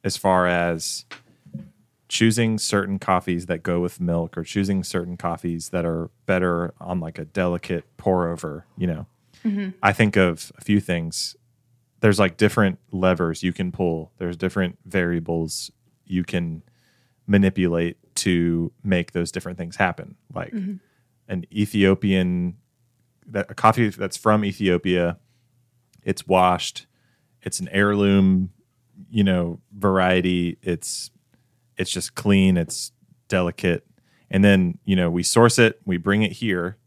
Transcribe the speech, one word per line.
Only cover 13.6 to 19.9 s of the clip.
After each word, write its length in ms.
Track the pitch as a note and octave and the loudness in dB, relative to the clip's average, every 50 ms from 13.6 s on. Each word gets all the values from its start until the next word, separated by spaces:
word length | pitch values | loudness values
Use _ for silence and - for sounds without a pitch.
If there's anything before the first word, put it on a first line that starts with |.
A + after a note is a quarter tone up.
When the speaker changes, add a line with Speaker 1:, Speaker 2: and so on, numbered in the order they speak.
| F#2 F2+ | -6 -6
Speaker 1:
pull. 400 | - - F#2+ E2+ E2 D#2+ D#2 - _ | -4 -2 -2 -2 -2 -4 -8 -14 _
There's 180 | _ F#2+ F2 F2 | _ -8 -8 -6
different 420 | D#2+ F#2+ F#2 - G2+ F#2 F2+ - _ _ | -4 -4 -4 -2 -2 -2 -2 -4 _ _
variables 840 | F#2 F2+ F#2+ F2 F2 F2 E2+ E2 E2+ E2+ E2 E2 D#2 - - - - _ _ _ _ _ _ _ | -4 -2 -2 0 0 -2 -2 -2 -4 -4 -4 -4 -6 -8 -10 -12 -14 _ _ _ _ _ _ _
you 180 | _ F#2 F#2 F2 | _ -4 -4 -4
can 360 | - - F2+ F2 E2 D#2+ D#2+ _ _ _ _ _ _ _ _ _ _ _ _ _ | -2 -4 -4 -4 -4 -8 -10 _ _ _ _ _ _ _ _ _ _ _ _ _
manipulate 720 | - G2+ G2+ G2 F#2+ - G2+ F2+ F2 E2+ E2+ E2+ E2+ - _ _ _ _ | 2 4 4 4 4 2 0 0 0 0 0 -2 -2 -4 _ _ _ _
to 560 | - - F#2+ F2+ E2+ E2+ E2+ E2+ E2 E2+ - _ _ - | -4 0 0 2 2 2 0 0 -2 -2 -4 _ _ -2
make 280 | G2+ F#2 F2 F2 - - | 0 0 0 0 -2 -4
those 180 | F2+ E2+ - | -4 -4 -4
different 260 | - - - F#2 F2+ | -6 -10 -10 -10 -10
things 200 | E2+ F2 E2+ - | -10 -12 -12 -2
happen. 380 | - G2+ F2+ | -2 -2 -2